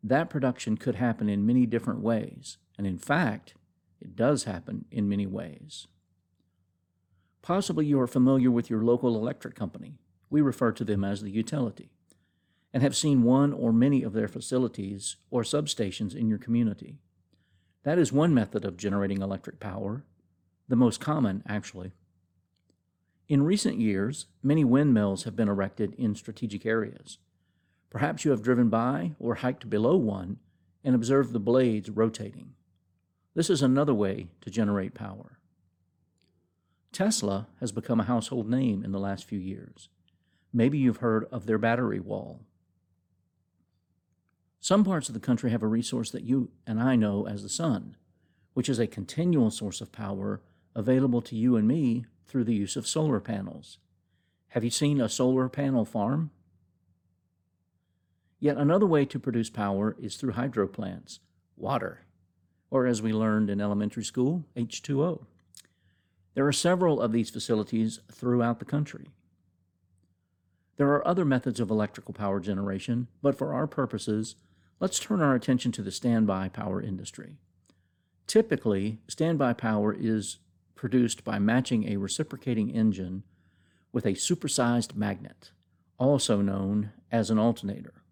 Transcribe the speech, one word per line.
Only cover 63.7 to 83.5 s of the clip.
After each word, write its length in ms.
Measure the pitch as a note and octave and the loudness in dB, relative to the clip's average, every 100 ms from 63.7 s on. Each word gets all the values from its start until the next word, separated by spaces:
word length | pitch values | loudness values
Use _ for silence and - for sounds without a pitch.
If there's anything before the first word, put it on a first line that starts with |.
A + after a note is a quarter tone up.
| G2+ G#2 - G#2 | 0 -2 -4 -8
school, 400 | - B2+ F3 D3+ - | -2 0 0 -6 -6
H 260 | A#2 - | -6 -8
two 220 | - C3+ | -4 -2
O. 240 | E3 E3 - _ _ - - _ _ _ _ _ _ | -2 -4 -12 _ _ -20 -20 _ _ _ _ _ _
There 120 | - C#3 | 0 0
are 60 | |
several 480 | C#3+ F3 F3+ F3+ D3 | 2 2 4 4 2
of 120 | A#2 | 2
these 180 | A2+ A2 | 0 -2
facilities 680 | A2+ - A2 G#2 A2 A2 A2 _ | -6 -2 0 0 0 -2 -4 _
throughout 480 | - B2 B2 A#2 A#2 | -6 0 2 2 -2
the 60 | - | -4
country. 420 | C#3+ D3 - - _ _ _ _ _ _ _ _ _ _ _ _ _ _ _ _ - | -4 -4 -8 -18 _ _ _ _ _ _ _ _ _ _ _ _ _ _ _ _ 0
There 140 | C#3+ | 2
are 180 | C#3+ - | 4 2
other 180 | F3+ D#3 | 2 2
methods 340 | C3 C3 A2+ | 2 0 -2
of 120 | G#2 | 0
electrical 420 | G#2+ G#2 - - | 0 0 -4 -14
power 260 | F#2+ G#2 G2 | -6 -2 -2
generation, 680 | F#2 F#2+ G2 F#2+ - A#2+ B2 _ | -2 -4 -4 -6 -2 -4 -4 _
but 120 | C#3 C3+ | 0 0
for 200 | C#3 C#3 | -2 -2
our 100 | D3+ | -4
purposes, 680 | - B2+ G#2+ - G#2+ A2 - _ _ _ _ | -2 -2 -2 -2 -2 -2 -10 _ _ _ _
let's 200 | F#3 - | -4 -4
turn 200 | - G#3 | -2 2
our 140 | D3 | 4
attention 380 | B2+ - B2+ B2 | 2 2 0 0
to 100 | A2 | -4
the 80 | G2 | -6
standby 600 | - A#2+ A#2 G#2+ F#2+ F#2+ | -4 0 2 2 0 -2
power 300 | G2+ G#2+ F#2+ | -6 -6 -4
industry. 580 | G#2+ F#2 - - - D3+ _ _ _ _ _ _ _ _ - | -4 -8 -10 -16 -18 -20 _ _ _ _ _ _ _ _ 2
Typically, 720 | A3 A3+ C3+ A2+ G2 G2+ A2 - | 2 4 0 0 0 0 -6 -12
standby 460 | - D#3+ D#3+ C3 | -2 0 2 0
power 380 | A#2 A#2 G#2+ G#2 | 0 0 0 0
is 460 | G2+ A#2 A2 F#2+ - _ _ _ - | 0 -2 -2 -2 -12 _ _ _ -10
produced 480 | B2 B2+ A#2 - | 0 2 2 0
by 160 | - G#2+ | -6 0
matching 500 | G2+ A#2+ B2+ A#2 G#2+ | 4 4 2 -2 0
a 80 | G2+ | -4
reciprocating 720 | G2 - D#3 C3 - A2+ G#2+ | -4 -4 -6 -6 -4 -2 -2
engine 540 | A2+ A2 F#2 F2+ F#2 - _ _ | 2 0 0 -6 -8 -12 _ _